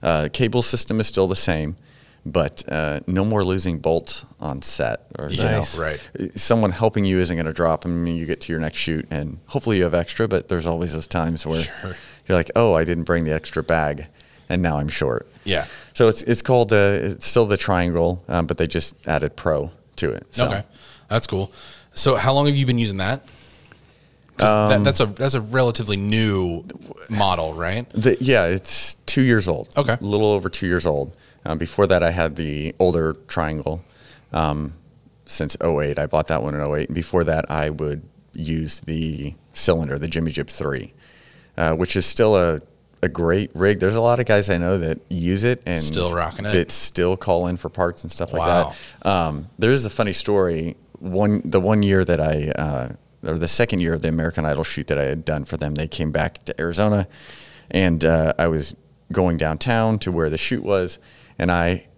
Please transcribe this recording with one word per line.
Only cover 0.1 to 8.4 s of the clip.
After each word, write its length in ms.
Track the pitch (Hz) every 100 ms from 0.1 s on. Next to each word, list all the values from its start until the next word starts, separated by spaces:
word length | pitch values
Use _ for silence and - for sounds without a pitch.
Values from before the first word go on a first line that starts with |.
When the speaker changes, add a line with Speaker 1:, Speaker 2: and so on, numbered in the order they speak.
| 80 78
Speaker 1:
cable 320 | - 120 120
system 380 | 120 117 - 110
is 60 | 104
still 200 | - 95
the 80 | 95
same, 400 | - 80 76 90 - - _ _ -
but, 380 | 80 73 - -
uh, 300 | 76 78 73 -
no 200 | 92 101
more 180 | 107
losing 360 | 92 95 90 80
bolts 440 | 78 82 - - - -
on 220 | 80 67
set. 400 | - - 60 55 _ -
Or, 100 | 76
you 60 | -
Speaker 2:
Yeah, 80 | 110
Speaker 1:
know, 60 | 107
Speaker 3:
Nice. 180 | - 82
Speaker 2:
right. 220 | 78 76 - - - 101
Speaker 1:
someone 340 | - 117 104
helping 320 | 87 110 107
you 160 | 98 92
isn't 160 | 90 82
gonna 160 | 80
drop 340 | 78 82 80 90
'em, 220 | 85 85
and 100 | 82
you 80 | 80
get 140 | -